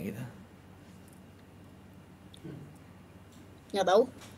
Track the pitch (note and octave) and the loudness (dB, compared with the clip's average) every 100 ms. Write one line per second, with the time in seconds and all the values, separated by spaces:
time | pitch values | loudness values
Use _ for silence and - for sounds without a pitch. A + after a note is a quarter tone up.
0 | F#2 G#2 B2 - - - - - - - | 2 -2 -6 -10 -16 -18 -18 -18 -18 -18
1 | - - - - - - - - - - | -18 -18 -18 -18 -18 -18 -18 -18 -18 -18
2 | - - - - D3+ - - - - - | -18 -18 -18 -12 -10 -10 -12 -16 -18 -18
3 | - - - - - - - G3 F3+ G3 | -18 -18 -18 -18 -18 -18 0 6 10 10
4 | C4 - - | 10 4 -14